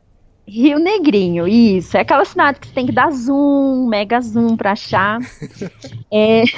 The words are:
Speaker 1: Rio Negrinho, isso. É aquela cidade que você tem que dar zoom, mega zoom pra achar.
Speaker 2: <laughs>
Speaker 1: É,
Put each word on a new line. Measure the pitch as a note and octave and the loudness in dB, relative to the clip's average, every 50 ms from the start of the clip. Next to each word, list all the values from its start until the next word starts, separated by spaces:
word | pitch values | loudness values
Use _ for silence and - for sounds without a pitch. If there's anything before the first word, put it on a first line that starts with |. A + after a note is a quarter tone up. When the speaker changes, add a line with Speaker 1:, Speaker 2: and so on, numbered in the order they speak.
| _ _ _ _ _ _ _ _ _ | _ _ _ _ _ _ _ _ _
Speaker 1:
Rio | - G3 A3+ B3 D#4 C#4+ D4+ | -12 -2 0 2 2 2 2
Negrinho, | E4 F#4 G#4+ G4+ D#4 C#4+ G3+ G3+ F#3 F3 F3 E3+ E3+ | 0 0 0 0 0 2 2 2 0 0 -2 -2 -2
isso. | F3 A3 A#3 A#3 A3 F#3+ F#3 E3+ - - | 2 4 4 4 4 4 0 -2 0 -2
É | F#3+ | 0
aquela | F#3 - D#4+ C#4 F#4+ | 2 2 2 2 2
cidade | - - F4+ D#4+ C#4+ C#4 - | 0 0 0 0 0 0 -4
que | - | -8
você | - - | -10 -6
tem | C#4 B3+ | -6 -4
que | B3 | -2
dar | A3 A3+ C4 E4 | 0 0 0 0
zoom, | C#4+ B3+ A3+ C4 C#4 C#4 D4 C#4+ C#4 C#4 C4+ C4+ C4 B3+ B3+ | 0 -2 -2 -2 0 2 2 2 2 2 0 0 0 0 -2
mega | A#3+ G#3+ G3+ G#3 G3 A#3 A#3+ | -2 -2 -2 -2 -2 -2 -2
zoom | B3 A3+ G#3 A#3 A#3 A#3 A3+ | -2 -2 -2 0 0 0 0
pra | G#3+ A#3 G3 | -2 -2 -2
achar. | G3+ - - - A#3 G3 F#3+ G3+ G#3+ A#3 | -4 -4 -4 -4 -2 0 0 -2 -2 -6
Speaker 2:
<laughs> | B3 - - - D3+ - - - G3+ F3 - _ - - - - - _ | -8 -12 -14 -16 -18 -16 -14 -14 -14 -14 -16 _ -20 -20 -18 -20 -10 _
Speaker 1:
É, | - G#3+ G#3+ A3 A3+ A3+ A3+ B3 - | -2 0 2 2 2 2 2 0 -2